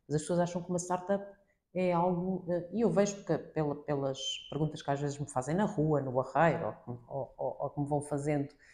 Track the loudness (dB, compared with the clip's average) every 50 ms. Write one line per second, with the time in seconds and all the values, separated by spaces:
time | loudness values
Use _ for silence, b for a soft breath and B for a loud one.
0 | b -2 -2 0 0 2 2 2 2 0 0 -4 -4 -2 -2 -2 0 -2 -2 -2
1 | 0 0 -2 -2 -2 -6 -16 -20 _ _ _ _ _ _ -2 0 2 2 4 4
2 | 4 4 2 2 0 -2 -2 -2 -2 -2 -2 -2 -2 -2 0 2 2 4 6 4
3 | 4 2 0 -4 -2 0 0 0 -2 -4 -2 -2 0 0 -2 -4 -4 -2 -2 0
4 | 0 -2 -2 -4 -4 -6 -6 -6 -8 -6 -2 -2 0 -2 -2 -4 -4 -2 -2 0
5 | 0 -2 -2 -4 -6 -4 -4 -4 -2 0 2 2 2 2 2 2 2 4 4 2
6 | 2 0 0 0 0 2 4 4 6 6 4 2 0 -4 -6 -6 -10 -10 -10 -10
7 | -10 -8 -6 -6 -6 -6 -6 -6 -6 -4 -4 -4 -6 -4 -2 -2 0 0 0 0
8 | 0 -2 -4 -2 0 0 0 0 0 -2 -6 b b b